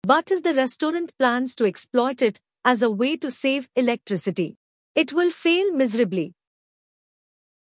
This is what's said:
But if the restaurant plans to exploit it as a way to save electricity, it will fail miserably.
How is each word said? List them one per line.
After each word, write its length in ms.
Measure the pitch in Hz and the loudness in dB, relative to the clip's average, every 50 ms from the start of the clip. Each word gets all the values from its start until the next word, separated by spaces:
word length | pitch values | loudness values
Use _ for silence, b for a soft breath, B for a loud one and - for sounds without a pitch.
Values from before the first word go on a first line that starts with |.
| - | 2
But 280 | 190 269 320 330 - | 2 2 2 2 0
if 100 | 392 370 | -2 0
the 140 | 302 349 320 | 0 0 2
restaurant 560 | 262 262 254 - - 320 311 330 349 339 320 _ _ | 2 0 0 -2 -2 -2 -2 -2 -2 -6 -8 _ _
plans 340 | 262 247 233 247 262 247 - | 0 2 2 0 -2 -4 -2
to 80 | - 240 | 0 0
exploit 580 | 196 175 - - _ - 247 240 262 269 - 262 | 0 0 -2 -10 _ 0 0 0 0 -2 0 -2
it 180 | 220 202 - _ _ _ _ _ | -2 -2 -4 _ _ _ _ _
as 160 | 247 254 214 | 0 2 2
a 80 | 240 233 | 2 0
way 280 | 214 196 247 277 320 | 0 0 0 0 0
to 120 | 254 - 269 | -2 -4 -6
save 400 | 247 - - 269 269 277 254 - _ | -6 -2 0 0 0 0 -4 -4 _
electricity, 840 | 254 254 240 233 240 _ - 202 170 - 202 180 - 175 - - _ _ _ _ _ _ _ _ | 0 0 0 0 -2 _ -6 -4 -2 -2 -4 -2 -4 -4 -6 -6 _ _ _ _ _ _ _ _
it 180 | 302 320 254 269 | 0 0 2 2
will 160 | 330 349 349 | 2 0 0
fail 420 | 330 - - 339 339 359 392 403 | 0 0 0 2 2 2 2 0
miserably. 640 | 349 269 269 240 202 226 240 185 185 180 160 - - _ _ _ _ _ _ _ _ _ _ _ _ _ _ _ _ _ _ _ _ _ _ _ _ _ _ | 2 2 2 2 2 0 0 0 0 -4 -4 -4 -8 _ _ _ _ _ _ _ _ _ _ _ _ _ _ _ _ _ _ _ _ _ _ _ _ _ _